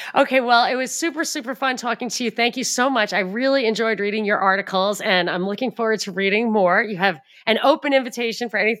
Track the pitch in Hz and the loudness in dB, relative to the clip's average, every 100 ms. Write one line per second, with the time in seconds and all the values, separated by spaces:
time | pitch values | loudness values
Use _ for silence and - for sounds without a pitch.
0 | - - 277 262 240 233 214 240 254 - | -2 2 2 2 4 4 4 0 -4 -4
1 | 330 285 330 311 233 254 269 254 240 226 | -4 -4 -4 -6 -8 -4 -4 -2 -4 -4
2 | 247 - 240 220 240 247 240 - 254 254 | -6 -4 -4 0 -2 0 -4 0 0 2
3 | 208 185 185 214 269 269 220 220 226 202 | 0 0 -2 -2 0 2 2 0 0 0
4 | 202 214 208 208 196 196 196 190 196 196 | -2 -2 0 2 2 2 0 0 0 -2
5 | 214 180 175 175 190 202 247 - 226 220 | 0 2 2 0 -2 -2 -4 -2 -2 -2
6 | - 185 196 208 233 214 180 190 214 185 | -4 -2 0 0 2 2 4 4 0 0
7 | 196 156 _ - - 220 254 285 285 269 | 0 0 _ -10 -2 2 4 2 2 0
8 | 247 - 240 220 240 208 208 226 | 0 -4 -6 -4 -4 0 0 0